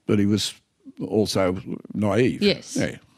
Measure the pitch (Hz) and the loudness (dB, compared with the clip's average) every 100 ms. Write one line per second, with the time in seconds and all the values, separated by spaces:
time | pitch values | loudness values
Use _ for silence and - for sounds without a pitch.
0 | - 107 101 104 - - _ _ 277 - | 0 2 2 2 -2 -8 _ _ -20 -10
1 | - 107 98 101 92 95 - 90 - - | -2 0 2 2 0 0 -6 -12 -8 -2
2 | 107 101 123 - 202 - - - - - | 2 4 2 2 0 0 -4 -2 -2 -4
3 | _ | _